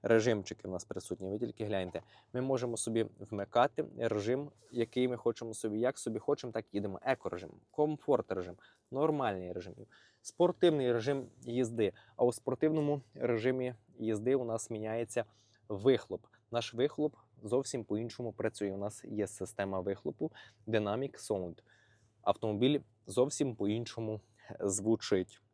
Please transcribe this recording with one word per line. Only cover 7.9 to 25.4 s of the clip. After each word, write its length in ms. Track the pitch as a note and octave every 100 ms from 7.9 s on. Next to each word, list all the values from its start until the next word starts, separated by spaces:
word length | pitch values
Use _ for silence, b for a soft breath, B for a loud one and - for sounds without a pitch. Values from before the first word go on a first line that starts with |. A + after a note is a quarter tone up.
| D3+ - B2+ - F#2 F2+ F2 b b _
нормальний 600 | B2+ D#3 D3+ B2 F#2+ F2+
режим, 220 | F2+ F2+ - G#2+ b b b
спортивний 720 | - - F3 F3 F3+ D3+ B2+
режим 340 | A#2+ A2+ C#3 B2 -
їзди. 500 | B2 A#2+ B2 A#2 G#2 - B _
А 80 |
у 80 | B2
спортивному 680 | A#2 - B2+ D#3 D#3 D3 C#3+ -
режимі 600 | C#3 B2 A#2 A#2 B2+ B2+ A#2+ _ -
їзди 360 | A2+ G#2+ A2+
у 100 | C3+
нас 260 | A#2+ A2+ -
міняється 540 | A2+ A2 A2+ A#2 - A#2 b b b _
вихлоп. 580 | G2+ A2 B2+ - F2+ - b _
Наш 240 | A#2 A#2
вихлоп 420 | A#2 C#3+ - D3+ - _ _
зовсім 420 | G#2 B2 C3+ C3
по-іншому 480 | G#2 G#2 A2+ - A#2+
працює. 400 | G#2 A2 - G2+
У 40 | G2
нас 280 | G2+ -
є 220 | - G#2 G2
система 540 | - F#2+ - G2 F#2+
вихлопу 520 | F#2 F#2+ - - D#3+ B B B -
Dynamic 640 | A2 G#2 A2 C3+ - -
Sound. 320 | G2+ F2+ E2 _ b b b b _
Автомобіль 580 | - - A2 G#2 B2+ D3 - _ -
зовсім 500 | G#2 C3+ - C#3+ A2+
по-іншому 640 | G2+ G#2+ A#2 - A2 A2 _ _ B -
звучить. 800 | G2+ F#2+ G2+ A2+ - G2 F#2 -